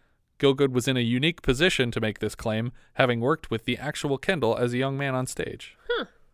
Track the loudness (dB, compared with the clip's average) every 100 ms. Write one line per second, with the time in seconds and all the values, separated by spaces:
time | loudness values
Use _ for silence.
0 | _ _ _ 0 2 4 2 2 0 0
1 | 2 2 0 0 0 2 2 2 0 0
2 | -2 -2 -6 -4 -2 -2 -2 -8 -8 0
3 | 2 2 2 0 -2 -4 -2 -4 -4 -4
4 | -2 -2 0 0 2 2 0 0 -2 -2
5 | -2 -2 -4 -6 -8 -8 -14 -16 -4 -4
6 | -4 _ _